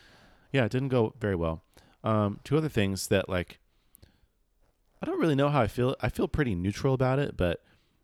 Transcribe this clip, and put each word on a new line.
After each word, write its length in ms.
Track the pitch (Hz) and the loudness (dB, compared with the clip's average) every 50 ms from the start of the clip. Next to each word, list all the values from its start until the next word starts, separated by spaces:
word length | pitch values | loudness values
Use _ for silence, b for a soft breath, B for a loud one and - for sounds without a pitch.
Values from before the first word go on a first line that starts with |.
| B B B B B B B B B B | B B B B B B B B B B
yeah, 140 | - 135 120 | 0 0 0
it 60 | 104 | 0
didn't 180 | 127 127 139 131 | 0 -2 -2 0
go 240 | 131 123 110 - - - | 2 2 2 0 -2 -2
very 160 | - 104 95 | -2 -2 0
well. 280 | 85 82 80 80 82 - b b b b b b b - | 0 0 -2 -2 -4 -8 b b b b b b b -2
Um, 360 | 110 110 107 104 101 101 - - | 0 2 2 2 0 -2 -6 -4
two 120 | - 135 160 | -2 0 0
other 120 | 156 143 | 0 0
things 380 | - 113 101 98 98 92 - - | 0 0 0 0 0 -2 -2 0
that, 200 | 104 95 - - | 2 2 2 0
like, 300 | 92 90 87 - - - _ _ _ _ _ _ b b b b b b b b b _ _ _ _ _ _ _ _ _ _ _ _ _ | -2 -4 -4 -4 -10 -20 _ _ _ _ _ _ b b b b b b b b b _ _ _ _ _ _ _ _ _ _ _ _ _
I 40 | - | -6
don't 140 | 311 381 359 | -6 -2 0
really 160 | 254 165 143 | 2 2 4
know 140 | 135 143 143 | 4 2 2
how 120 | 147 139 | 2 2
I 60 | 110 95 | 2 0
feel. 280 | - 117 123 127 - - | 0 0 0 0 0 -2
I 80 | - - | -4 -4
feel 180 | - - 196 160 | -2 -2 -2 -2
pretty 260 | - 160 147 123 92 | 0 -2 0 0 -2
neutral 380 | 85 90 101 - - - 135 131 | 0 -2 -2 -2 0 0 0 2
about 240 | 127 131 127 131 139 | 2 2 0 0 0
it, 160 | 143 - - - | -2 -2 -2 0
but, 260 | 90 87 - - b b b b b b b b | 0 0 0 -2 b b b b b b b b